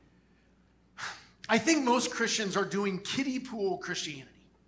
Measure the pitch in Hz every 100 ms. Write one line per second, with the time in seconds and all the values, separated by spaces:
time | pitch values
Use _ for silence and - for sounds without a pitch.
0 | - _ _ _ _ _ _ _ _ -
1 | - - - _ - 226 226 320 254 247
2 | 240 - 226 - 208 180 196 190 202 190
3 | - - 277 254 - 220 196 175 - 175
4 | 175 143 127 - - _